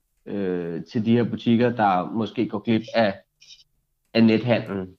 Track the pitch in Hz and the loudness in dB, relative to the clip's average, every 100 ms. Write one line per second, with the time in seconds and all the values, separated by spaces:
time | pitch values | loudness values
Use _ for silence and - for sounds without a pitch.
0 | _ _ - 101 95 90 85 82 - 123 | _ _ -10 -6 -4 -4 -4 -8 -6 -4
1 | 107 117 113 - - 113 123 117 104 90 | 2 2 0 -2 0 2 2 2 2 2
2 | 87 98 104 - 104 104 - 113 113 117 | -2 -4 -6 -4 -4 -4 -2 -2 0 0
3 | 107 95 _ _ - - _ _ _ _ | 0 -2 _ _ -20 -20 _ _ _ _
4 | _ 113 113 110 117 107 - 98 92 | _ 4 4 4 2 0 -2 -8 -10